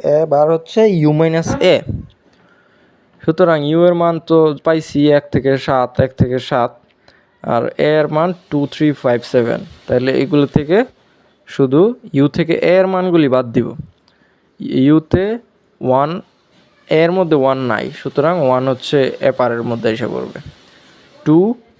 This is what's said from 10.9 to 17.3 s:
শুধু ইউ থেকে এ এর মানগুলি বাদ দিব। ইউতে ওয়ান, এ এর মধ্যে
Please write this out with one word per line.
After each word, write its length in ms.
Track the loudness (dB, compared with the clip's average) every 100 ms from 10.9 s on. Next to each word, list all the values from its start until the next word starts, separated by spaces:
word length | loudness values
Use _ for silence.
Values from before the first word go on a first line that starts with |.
| _ _ _ _ _ -10
শুধু 320 | -2 0 2 2 0 -6
ইউ 140 | 0 0
থেকে 260 | 0 -2 0
এ 120 | 2 2
এর 80 | 2
মানগুলি 420 | 0 0 2 2
বাদ 180 | 0 -2
দিব। 160 | -2 -4 -6 -18 _ _ _ _ _ _ -14 -6 0
ইউতে 400 | 2 2 2 -2 -2 -6 -12 _ _ -8
ওয়ান, 300 | -2 0 0 -6 -14 _ _ _ _ _ -2
এ 120 | 0
এর 80 | 2
মধ্যে 240 | 0 0